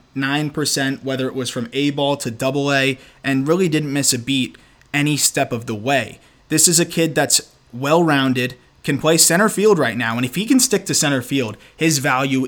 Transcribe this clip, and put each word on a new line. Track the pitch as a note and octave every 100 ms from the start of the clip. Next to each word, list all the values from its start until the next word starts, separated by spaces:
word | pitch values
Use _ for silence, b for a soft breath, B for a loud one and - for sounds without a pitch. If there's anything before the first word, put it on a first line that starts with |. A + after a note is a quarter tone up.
| _
nine | C3+ C3+ D3 D3+
percent, | D3+ C#3+ - C3+ C3+
whether | C3+ C3 B2+
it |
was | B2+ B2
from | C3+ A#2
A | C3+ C#3+
ball | C#3+ C#3+ C#3
to | B2+
double | A2+ D#3+ C#3+ C#3+
A, | C#3 C3+ C3 B B
and | C#3 C3+ C3+
really | F3 F#3
didn't | D#3 D3+
miss | C#3+ C3
a | B2+
beat | A#2+ C3+ B2 B B B _
any | D3 D3 C#3+
step | - - C3+
of | A#2+
the | A#2+
way. | G#2+ A#2 C#3 G#2+ - b b -
This | D#3 F3
is | E3
a |
kid | E3+ F3 E3
that's | D3+ C#3 - - _ _
well-rounded, | A#2+ C#3 E3 E3+ C#3 C3+ B2+ B2 - b _ -
can | C#3
play | D3+ E3
center | - E3+ G#3+
field | F3+ G#3+ F3+
right | B2 A2+
now, | A2+ A#2
and |
if | B2+ F3
he | A3
can | C4
stick | - - -
to |
center | C#3+ D3+ C#3
field, | - C#3 A2+ G2+ B -
his | D#3+ D3+
value | C#3 B2+ C#3 C3